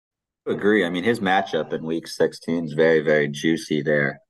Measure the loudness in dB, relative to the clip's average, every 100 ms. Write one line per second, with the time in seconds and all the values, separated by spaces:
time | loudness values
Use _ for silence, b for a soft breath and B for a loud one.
0 | _ _ _ _ -8 -2 2 2 2 0
1 | 0 0 0 0 0 -4 -4 -6 -4 -6
2 | -4 -2 -2 -2 -4 -4 -2 2 4 4
3 | 4 2 0 -2 0 0 0 -2 0 0
4 | 0 -4